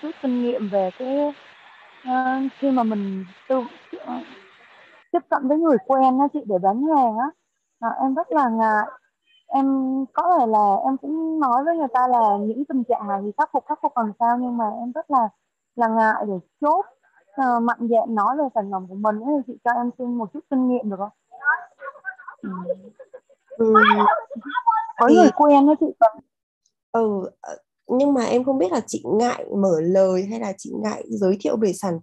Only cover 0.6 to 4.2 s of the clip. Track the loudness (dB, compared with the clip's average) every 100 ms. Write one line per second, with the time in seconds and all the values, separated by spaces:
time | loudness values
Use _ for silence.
0.6 | -2 -2 -2 -4 -6 -2 -2 -6 -16 -20
1.6 | -20 -20 -20 -16 -4 -2 -2 -2 -4 -4
2.6 | 0 2 0 -2 -4 -8 -10 -18 _ -4
3.6 | -4 -12 -18 -16 -12 -12